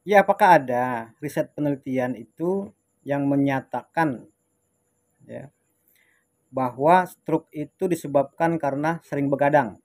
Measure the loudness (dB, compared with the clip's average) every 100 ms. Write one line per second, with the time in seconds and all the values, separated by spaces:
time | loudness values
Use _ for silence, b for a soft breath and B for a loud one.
0 | 6 4 4 4 6 6 4 -2 -2 -4
1 | -8 _ -8 -6 -6 -4 -4 -4 -4 -4
2 | -4 -6 -14 -8 -4 -4 -8 _ _ _
3 | -6 -2 0 0 0 -2 -6 -10 -6 -2
4 | -2 -4 -14 _ _ _ _ _ _ _
5 | _ _ -18 -16 -16 _ _ _ _ _
6 | _ _ _ _ _ -6 -6 0 4 4
7 | 2 -10 -6 -6 _ -14 -14 _ -4 -4
8 | 0 -2 -2 _ -2 -2 -4 -4 -4 -6
9 | _ -6 -4 0 2 2 0 -10